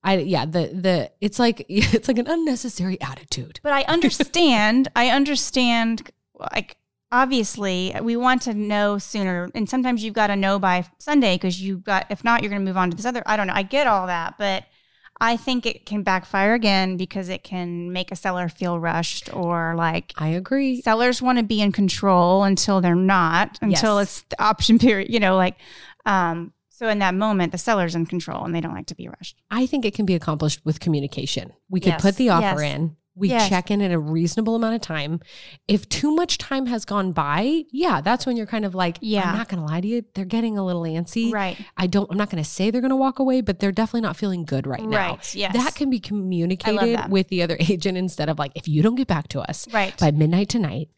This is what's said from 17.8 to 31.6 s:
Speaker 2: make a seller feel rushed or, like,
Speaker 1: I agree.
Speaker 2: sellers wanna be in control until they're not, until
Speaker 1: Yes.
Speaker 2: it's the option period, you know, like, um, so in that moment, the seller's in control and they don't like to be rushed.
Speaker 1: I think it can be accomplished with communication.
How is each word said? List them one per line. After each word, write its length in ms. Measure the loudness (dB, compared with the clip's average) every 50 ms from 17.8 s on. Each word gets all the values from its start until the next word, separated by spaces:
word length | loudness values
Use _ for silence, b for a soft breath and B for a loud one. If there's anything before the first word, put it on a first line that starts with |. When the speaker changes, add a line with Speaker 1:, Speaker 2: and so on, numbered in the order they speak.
| -6 -6
Speaker 2:
make 200 | -6 -6 -6 -6
a 40 | -10
seller 320 | -6 -4 -4 -2 -2 -4 -6
feel 300 | -6 -4 -4 -4 -2 -2
rushed 540 | -2 -2 -2 -2 -2 -4 -6 -10 -10 -10 -8
or, 400 | -6 -4 -2 -2 -2 -2 -2 -2
like, 360 | 0 0 0 0 -2 -6 -8 -10 -6
Speaker 1:
I 100 | -4 -2
agree. 540 | -2 -2 -2 -2 -2 0 0 0 -2 -2
Speaker 2:
sellers 400 | 0 0 2 2 2 2 0 0
wanna 200 | 0 2 2 2
be 180 | 2 0 2 2
in 100 | 2 2
control 720 | 2 2 2 0 0 2 2 4 4 6 6 4 4 4 4
until 360 | 2 2 2 2 2 2 2
they're 140 | 4 4 4
not, 640 | 4 4 4 4 4 4 4 2 2 0 0 -2 -4
until 360 | 0 0 2 2 2 2 4 2
Speaker 1:
Yes. 40 | 2 0
Speaker 2:
it's 140 | -4 -8 -8 _
the 120 | -4 0
option 360 | 2 2 2 2 4 6 6 6
period, 320 | 8 6 4 4 0 -2
you 60 | 0 2
know, 160 | 2 4 4
like, 200 | 4 2 2 0 B B B B B B B B B _
um, 480 | 0 2 2 2 0 -2 -4 -8 -10 _ _ _ _
so 200 | _ _ -2 -2
in 100 | 0 2
that 160 | 2 0 2
moment, 380 | 2 0 2 2 2 0 0
the 60 | -2 -4
seller's 360 | 0 0 2 2 2 0 0
in 100 | -2 -4
control 400 | -2 -4 -6 -6 -6 -8 -8 -6
and 100 | -4 -4
they 60 | -4
don't 140 | -4 -6 -8
like 120 | -10 -12 -14
to 60 | -14
be 140 | -14 -14 -16
rushed. 320 | -16 _ -18 -20 -20 _ _ _
Speaker 1:
I 140 | -2 -2 -2
think 220 | 0 -2 -2 -2
it 80 | -2 -2
can 100 | -2 0
be 100 | 0 0
accomplished 460 | 0 0 -2 -2 0 0 -2 -2 -2 _
with 120 | -4 -4 -2
communication. 760 | 0 0 0 0 -2 -4 -6 -8 -6 -4 -6 -6 -8 -10 -18 _